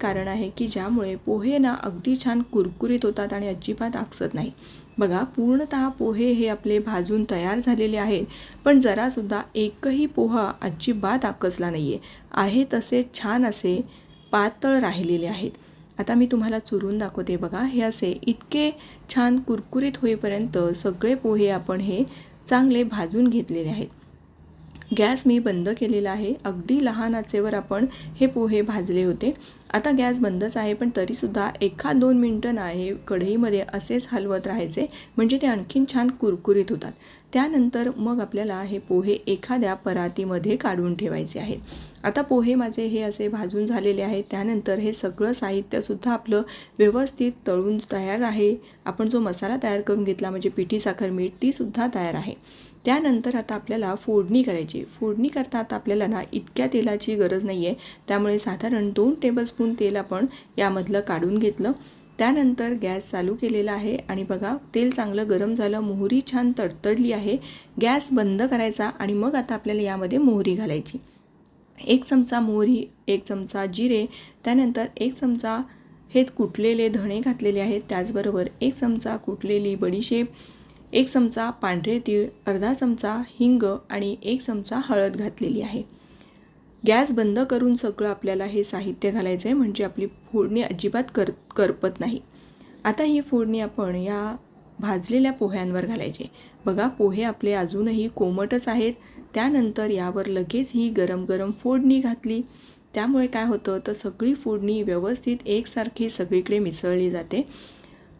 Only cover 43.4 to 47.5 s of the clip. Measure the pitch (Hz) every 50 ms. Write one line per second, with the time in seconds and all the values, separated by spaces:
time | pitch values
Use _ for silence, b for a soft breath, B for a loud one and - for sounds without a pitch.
43.4 | 214 180 196 202 214 214 233 - 190 202 196 196 196 202 220 196 208 - - 190
44.4 | 196 220 233 208 - - 190 190 208 214 226 - - 190 180 - 208 220 247 254
45.4 | 226 196 196 196 196 - - - - - 208 185 - 247 240 220 - - 214 208
46.4 | 214 B B B B B B B 208 208 214 247 269 262 - - 247 247 247 -
47.4 | - -